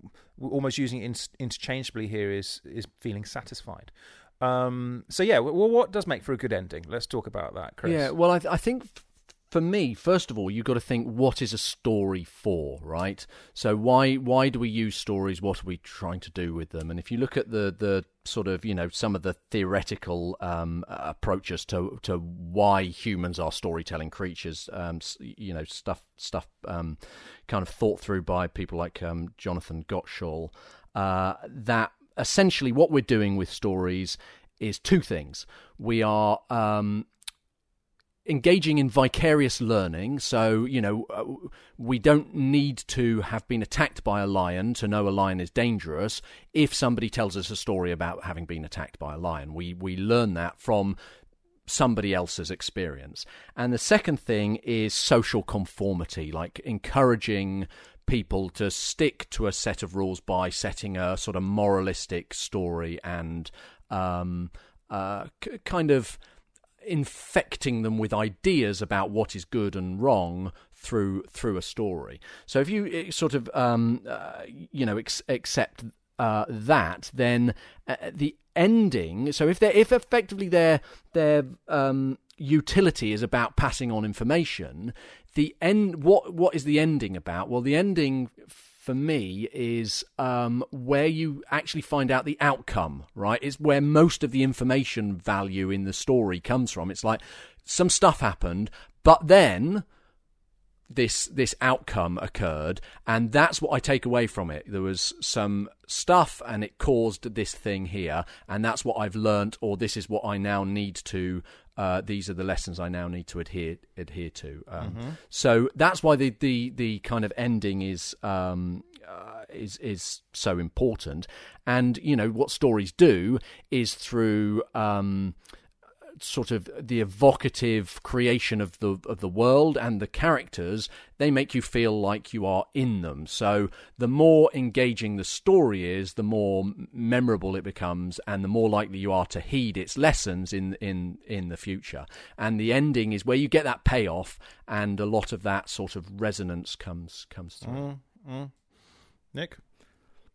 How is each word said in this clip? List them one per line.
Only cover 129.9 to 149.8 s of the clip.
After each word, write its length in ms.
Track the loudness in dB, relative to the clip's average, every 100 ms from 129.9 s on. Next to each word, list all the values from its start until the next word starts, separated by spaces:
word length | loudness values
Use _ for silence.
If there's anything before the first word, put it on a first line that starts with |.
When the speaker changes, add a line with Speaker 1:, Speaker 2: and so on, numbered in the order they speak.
| -4
Speaker 2:
the 80 | -4
characters, 800 | 0 2 2 -2 -6 -4 -4 -6 -12 -14 0
they 140 | 2
make 200 | 2 2
you 100 | -2
feel 380 | 0 2 2 2
like 320 | 0 -2 -4
you 140 | -4 0
are 200 | 0 0
in 260 | -2 0 0
them. 260 | -4 -8 -8
So 440 | -2 2 2 0 -4 -16 -4
the 80 | 0
more 420 | 6 8 10 8
engaging 640 | 4 -2 2 2 0 -4 -4
the 80 |
story 600 | -6 -2 4 6 6 2
is, 280 | -2 -4 -4
the 100 | -4
more 420 | -2 2 2 2
m-, 220 | -2 -6 -10
memorable 640 | -4 2 2 4 2 0 -4
it 80 |
becomes, 560 | -6 -6 -4 -4 -6 -8 -6
and 180 | -4
the 40 | 0
more 200 | 2 2
likely 300 | 2 0 -4
you 120 | 0
are 160 | 0 0
to 140 | -4
heed 360 | -4 -2 -2 -4
its 220 | -6 2
lessons 540 | 2 2 0 -4 -4
in, 220 | -4 -4
in, 440 | -6 -6 -6 -6 -10 -10
in 220 | -8 -8
the 80 | -8
future. 500 | -8 -8 -10 -14 -14 -20 -20 -6
And 220 | -2 0
the 120 | 2
ending 400 | 2 2 2 0
is 140 | -2 0
where 100 | 2
you 120 | 4
get 160 | 4
that 180 | 2 0
payoff, 560 | 2 2 2 -2 -8 -14 -20 -18 -6
and 320 | -2 -2 -2
a 60 | 0
lot 260 | 0 0
of 100 | -4
that 260 | -2 -2 -4
sort 280 | -8 -8 -10
of 240 | -12 -6
resonance 560 | -4 -4 -6 -6 -8 -12
comes, 500 | -10 -12 -12 -16 -18
comes 260 | -16 -16 -14
through. 160 | -10
Speaker 1:
Mm, 260 | -8 -8 -10 _ _ -14
mm. 200 | -12 -12 -16 _ _ _ _ _ _ _
Nick? 220 | -12 -12 -14 _ _